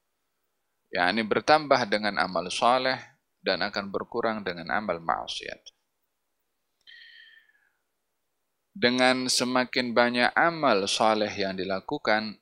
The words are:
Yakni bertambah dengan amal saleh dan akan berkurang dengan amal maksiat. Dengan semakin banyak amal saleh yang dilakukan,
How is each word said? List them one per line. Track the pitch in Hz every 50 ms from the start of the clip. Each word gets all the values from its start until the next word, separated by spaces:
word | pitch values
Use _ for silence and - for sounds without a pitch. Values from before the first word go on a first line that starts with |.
| _ _ _ _ _ _ _ _ _ _ _ _ _ _ _ _ _ _
Yakni | - 92 87 90 104 117
bertambah | 113 101 117 113 - - 151 156 151 135 139 127 120
dengan | 101 110 104 107 104 98 71
amal | 90 95 90 - 90 90
saleh | - - 123 117 127 131 127 131 131 - - - _ _ _ _ _ _
dan | - 98 92 82
akan | 92 104 - 104 98 98
berkurang | 98 92 98 - - 117 110 113 110 107
dengan | 98 92 87 85 85 - 69
amal | 104 110 98 85 85
maksiat. | 82 - - - - - - - - - - - _ - - _ _ _ _ _ _ _ _ _ _ _ _ _ _ _ _ _ _ _ _ _ _ - - - - - - - - - - - _ _ _ _ _ _ _ _ _ _ _ _ _ _ _ _ _ _ _ _ _ _ _ _ _ _ _
Dengan | 98 113 120 123 127 127 127 127 127 127 123
semakin | - - 127 123 127 127 127 - - 135 127 120 113
banyak | 131 127 120 123 123 123 - -
amal | - 156 170 170 160 151 131 107 95 98
saleh | 98 - - 117 110 110 107 104 104
yang | 98 101 98 95 95
dilakukan, | 92 90 95 95 95 - - 107 - - 117 107 110 110 107 98 -